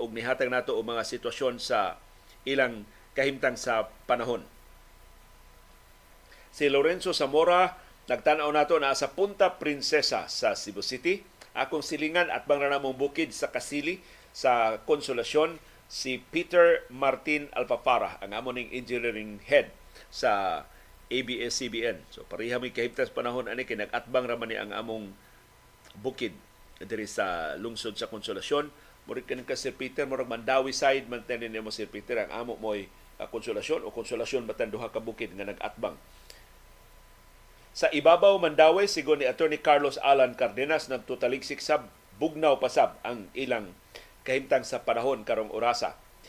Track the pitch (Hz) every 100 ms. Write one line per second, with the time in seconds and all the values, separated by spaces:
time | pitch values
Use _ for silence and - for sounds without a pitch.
0 | 117 113 120 131 127 127 120 113 113 117
1 | 110 123 117 - 131 120 - 117 95 -
2 | - - - - 131 135 123 113 104 -
3 | - - 139 135 135 120 127 113 107 -
4 | - 123 117 120 - - - - - -
5 | - - - - - - - - - -
6 | - - - - - - 147 139 151 180
7 | 190 156 139 147 170 175 185 - - -
8 | - 117 151 156 147 151 147 165 139 135
9 | 143 - 202 202 185 - 151 143 - 151
10 | - 110 82 - 113 98 - 101 - 127
11 | 165 202 - - - - 135 151 - 151
12 | 156 170 165 123 139 143 143 143 139 127
13 | 139 156 151 - 143 123 - 147 147 190
14 | - - - - 135 120 110 110 - 143
15 | 135 120 113 151 160 165 - - - -
16 | 131 123 - 165 - 175 170 165 - 123
17 | 135 127 - 151 147 - 113 120 131 120
18 | 101 - 98 104 127 123 117 127 113 120
19 | 120 107 107 104 - 143 107 - - -
20 | - - 127 101 95 78 - - - -
21 | - 123 120 117 120 - 123 113 117 87
22 | - - - 90 117 123 123 117 120 -
23 | 127 - 120 123 113 117 127 110 104 120
24 | 120 127 123 117 117 104 104 101 117 110
25 | 98 98 - - _ _ - _ - -
26 | 113 127 113 - - _ - - 95 107
27 | 104 - 95 87 78 73 113 113 113 104
28 | 113 110 113 95 - 147 147 - - -
29 | - 120 - 127 123 131 135 - 131 139
30 | 135 131 120 117 113 135 135 127 139 135
31 | 117 120 107 117 113 110 107 - 101 104
32 | - 117 101 101 120 113 107 104 95 -
33 | - - 104 113 117 104 - 165 107 117
34 | 110 120 117 131 113 107 113 107 113 110
35 | 113 110 107 95 101 92 107 113 107 78
36 | - - - - - - - - - -
37 | - - - - - - - - 160 147
38 | 160 175 202 196 165 151 156 180 202 165
39 | 139 147 131 - 156 147 - 147 139 -
40 | 139 139 127 117 120 101 143 156 - 127
41 | - 127 123 131 - 139 - 151 - -
42 | - - 156 156 156 135 123 151 - -
43 | 113 120 92 - 131 117 95 - - -
44 | - - - 131 135 135 117 123 - 113
45 | 127 123 104 110 107 110 117 113 98 -
46 | - -